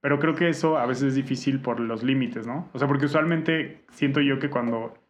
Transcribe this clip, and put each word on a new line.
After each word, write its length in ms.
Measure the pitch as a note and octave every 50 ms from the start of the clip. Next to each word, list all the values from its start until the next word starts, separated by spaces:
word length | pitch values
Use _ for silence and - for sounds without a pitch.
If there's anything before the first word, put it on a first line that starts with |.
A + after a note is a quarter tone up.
Pero 180 | - C#3+ D3 C3
creo 160 | C#3+ D#3 D#3
que 140 | D3+ F3 E3+
eso 280 | D#3+ - - D#3+ D#3 D3+
a 80 | A#2+
veces 180 | B2 C3 A#2+ C#3 C#3
es 60 | C3
difícil 460 | C#3 C3+ C3+ C3+ B2 - C#3+ C3+ C3+
por 180 | C3+ B2+ A#2+ A#2
los 240 | A#2 A2+ A2+ A2 A#2
límites, 440 | B2+ C3+ C3+ B2+ A2+ - A2+ A2
¿no? 220 | A#2 - - - - -
O 60 | B2+
sea, 100 | C3+ C#3
porque 180 | C#3 C#3 C#3
usualmente 760 | D3 C#3 D#3+ D#3 E3 E3+ E3 D#3 - E3 D#3+ D3+ - - - _ _ -
siento 280 | - - C#3 C#3 D3+
yo 180 | C#3+ C#3 C3+ B2+
que 80 | C#3 C#3+
cuando 440 | - B2 A#2+ A#2+ A#2 A2+ A2+ A#2 - - _